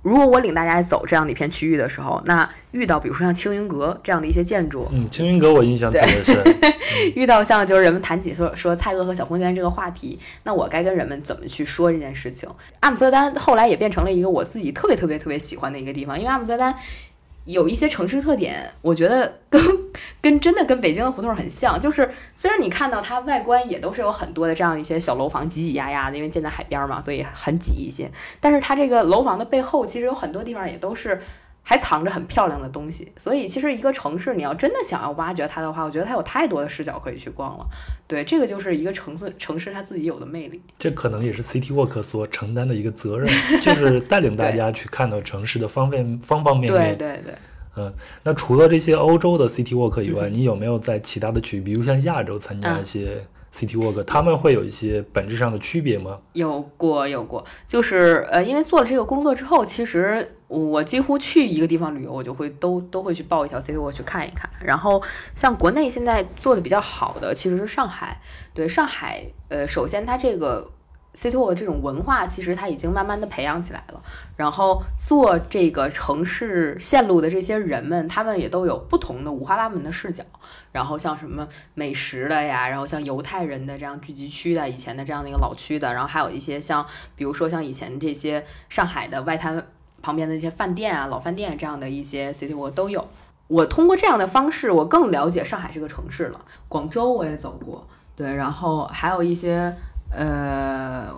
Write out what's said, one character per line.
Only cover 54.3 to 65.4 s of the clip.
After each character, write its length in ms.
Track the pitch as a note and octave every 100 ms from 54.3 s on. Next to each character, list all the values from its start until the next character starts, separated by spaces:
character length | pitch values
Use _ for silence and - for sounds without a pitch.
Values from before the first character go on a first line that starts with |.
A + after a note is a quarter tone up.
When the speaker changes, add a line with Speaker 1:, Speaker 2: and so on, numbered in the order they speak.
| D#3
Speaker 2:
会 160 | D#3+
有 120 | A#2+
一 60 | G2+
些 340 | G#2 A2 G#2+ G2+
本 160 | - G2+
质 80 | A2+
上 160 | A#2+
的 60 | G#2+
区 220 | - E3+
别 160 | C#3+ G#2
吗？ 200 | F#2+ G2 _
Speaker 1:
有 280 | E3+ D#3+ C#3+ C#3+ _
过， 300 | E3 D3 C#3
有 160 | C#3
过。 220 | - B2 - - -
就 120 | A#3+
是， 440 | A#3 F#3+ F3 E3 -
呃， 120 | E3+
因 140 | G3 C#4
为 60 |
做 180 | D#4 E4+
了 60 | A#3
这 100 | C4
个 80 |
工 180 | A3 C4+
作 120 | D4
之 100 | C4
后， 200 | - E4
其 200 | G#3+ -
实 520 | A#3 E3+ F#3+ A3 - - _
我 380 | D#3 D#3 D3+
几 160 | D3+ B3+
乎 180 | C4+ C#4
去 300 | - - B3
一 120 | D#3+
个 60 | D#3+
地 100 | E3
方 160 | E3
旅 120 | D3
游， 80 | C3
我 100 | C3
就 100 | B2+
会 160 | C3+ D3
都， 320 | C#3 F3+ F3+
都 200 | F3+ F#3
会 100 | F#3+
去 120 | E3+
报 200 | D#3 E3
一 40 | D3
条 120 | B2+
City 160 | - D#3
Walk 160 | C#3
去 120 | C3+
看 200 | C3+ F3+
一 60 | D3 -
看。 120 | - -
然 140 | - C#3+
后 240 | G3+ G3 - - -
像 220 | -